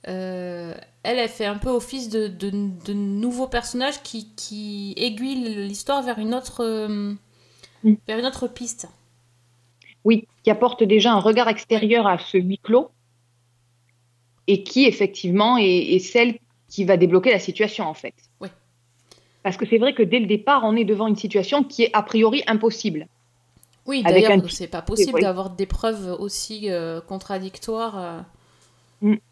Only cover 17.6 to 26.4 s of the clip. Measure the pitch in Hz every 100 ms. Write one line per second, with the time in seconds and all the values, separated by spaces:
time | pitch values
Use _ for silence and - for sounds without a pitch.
17.6 | 214 - 170 156 120 _ _ _ 190 _
18.6 | _ _ _ _ _ - _ _ 196 180
19.6 | 220 226 247 277 196 226 208 208 208 285
20.6 | 220 226 208 208 220 208 208 202 185 285
21.6 | 277 - 226 214 208 220 220 269 - 220
22.6 | 220 220 214 151 160 _ _ _ _ _
23.6 | _ _ - 269 180 185 220 202 180 -
24.6 | 180 175 165 220 240 170 196 185 190 180
25.6 | 196 - 226 214 185 180 202 -